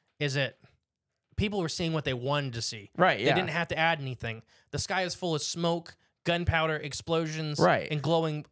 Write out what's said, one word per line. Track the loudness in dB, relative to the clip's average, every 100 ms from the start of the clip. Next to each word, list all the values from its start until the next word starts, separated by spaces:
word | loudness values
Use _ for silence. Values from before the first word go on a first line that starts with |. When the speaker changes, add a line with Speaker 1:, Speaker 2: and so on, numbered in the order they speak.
| _ -6
Speaker 1:
Is | -4 -2
it | -2 -6 -20 _ _ _ _ _ _ -2
people | 0 0
were | -2
seeing | -2 0
what | 0 -2
they |
wanted | -2 0 0 -2
to | -4
see. | -6 -8 -10 2
Speaker 2:
Right, | 4 4
Speaker 1:
They | 2
Speaker 2:
yeah. | 2
Speaker 1:
didn't | 2
have | -2 -2
to | 0
add | 2 2
anything. | -4 -6 -8 -8 -12 _ _
The | -6
sky | -4 -2
is | -2 -4
full | -2 -2
of |
smoke, | -2 -2 0 0 -4 -18 _ _ -2
gunpowder, | 0 2 2 2 -2
explosions, | -4 -8 0 0 0 -2 -4 4
Speaker 2:
Right. | 4 4 2
Speaker 1:
and | -2
glowing | 2 2 2 -2 -6